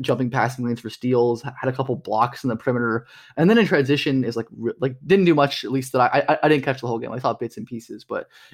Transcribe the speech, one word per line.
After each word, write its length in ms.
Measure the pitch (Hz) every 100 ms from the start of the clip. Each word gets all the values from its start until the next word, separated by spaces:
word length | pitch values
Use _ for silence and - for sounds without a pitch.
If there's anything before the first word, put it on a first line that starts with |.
jumping 280 | 135 123 127
passing 380 | 127 113 127 120
lanes 140 | 117
for 100 | 110
steals, 500 | - 127 123 120 117
ha-, 140 | 143 -
had 160 | 131
a 0 |
couple 220 | 131 131
blocks 480 | 120 - 107 123 -
in 60 | 131
the 80 | 113
perimeter, 500 | - 123 120 113 - - - -
and 120 | 170
then 80 | 233
in 80 |
transition 600 | 175 165 135 143 143 135
is, 100 | 117
like, 140 | 113 113 113
re-, 140 | 113 -
like, 160 | 135 127 143
didn't 180 | 196
do 120 | 175 151
much, 260 | 143 -
at 60 | 107
least 220 | 135 131
that 80 | 131
I, 240 | 123 143 -
I, 100 | 151
I 60 | 151
didn't 160 | 151
catch 160 | 135 127
the 80 | 123
whole 100 | 117
game. 140 | 120
I 80 | 117
saw 120 | 127
bits 260 | 113 117 -
and 60 |
pieces, 400 | 110 117 - 107
but 220 | - 95 - - -